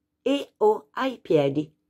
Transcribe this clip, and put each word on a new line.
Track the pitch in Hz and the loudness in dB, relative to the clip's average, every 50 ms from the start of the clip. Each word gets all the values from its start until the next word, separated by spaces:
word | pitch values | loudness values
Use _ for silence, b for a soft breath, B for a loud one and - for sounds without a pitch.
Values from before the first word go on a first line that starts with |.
| _ _ _ _ | _ _ _ _
e | - 247 277 277 - - _ | -2 -2 -2 -2 -2 -8 _
o | - 208 214 214 190 - _ | 0 2 2 0 0 -4 _
ai | - - 254 269 240 - | -8 -6 -6 -6 -6 -8
piedi. | - - 170 151 143 139 139 151 156 - _ _ _ _ | -4 0 2 2 2 2 0 -2 -6 -8 _ _ _ _